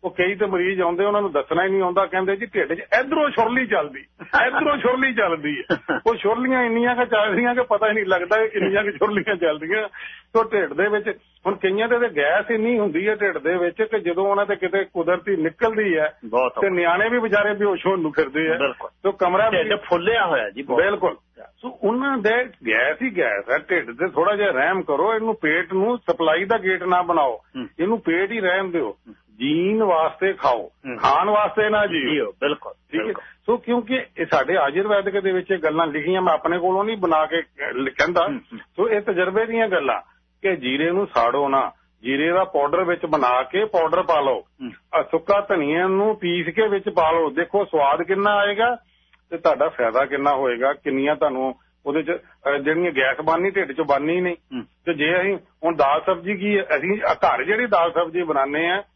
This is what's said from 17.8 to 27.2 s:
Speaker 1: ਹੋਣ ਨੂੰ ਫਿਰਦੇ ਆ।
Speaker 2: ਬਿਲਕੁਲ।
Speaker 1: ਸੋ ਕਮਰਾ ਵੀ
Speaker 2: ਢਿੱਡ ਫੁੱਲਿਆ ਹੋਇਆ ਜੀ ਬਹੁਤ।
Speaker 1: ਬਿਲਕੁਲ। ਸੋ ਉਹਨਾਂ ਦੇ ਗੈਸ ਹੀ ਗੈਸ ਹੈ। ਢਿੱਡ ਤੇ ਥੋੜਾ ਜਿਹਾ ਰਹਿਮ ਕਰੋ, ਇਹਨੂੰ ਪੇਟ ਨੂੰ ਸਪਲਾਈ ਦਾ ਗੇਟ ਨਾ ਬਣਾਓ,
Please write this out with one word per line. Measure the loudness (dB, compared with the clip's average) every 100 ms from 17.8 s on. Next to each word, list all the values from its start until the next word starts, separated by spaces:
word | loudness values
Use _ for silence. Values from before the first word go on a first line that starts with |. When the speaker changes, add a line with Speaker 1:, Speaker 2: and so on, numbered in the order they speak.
| 0
Speaker 1:
ਹੋਣ | 0
ਨੂੰ | -2
ਫਿਰਦੇ | 0 -2 0 -2
ਆ। | 0
Speaker 2:
ਬਿਲਕੁਲ। | -2 -4 -14 _
Speaker 1:
ਸੋ | -4
ਕਮਰਾ | 0 2 2 2
ਵੀ | 2
Speaker 2:
ਢਿੱਡ | 0 -2
ਫੁੱਲਿਆ | 0 0 2 2 2
ਹੋਇਆ | 0 -2
ਜੀ | -6
ਬਹੁਤ। | -2 2
Speaker 1:
ਬਿਲਕੁਲ। | 2 2 -2 -4 _ -20 -20 _
ਸੋ | -16 -4
ਉਹਨਾਂ | -2 0 0 0
ਦੇ | 2 0
ਗੈਸ | -2 -6 -2 2 2 0
ਹੀ | -4 0
ਗੈਸ | 0 0 -2
ਹੈ। | -2
ਢਿੱਡ | 0 -2 -2
ਤੇ | -4 -4
ਥੋੜਾ | 0 0 2
ਜਿਹਾ | 0
ਰਹਿਮ | 0 0 0
ਕਰੋ, | -2 0 2
ਇਹਨੂੰ | 0 -2
ਪੇਟ | -2 0 0 0
ਨੂੰ | 0 0 -2
ਸਪਲਾਈ | -2 0 2 0
ਦਾ | 0 0
ਗੇਟ | 0 -2
ਨਾ | 0 0
ਬਣਾਓ, | 2 2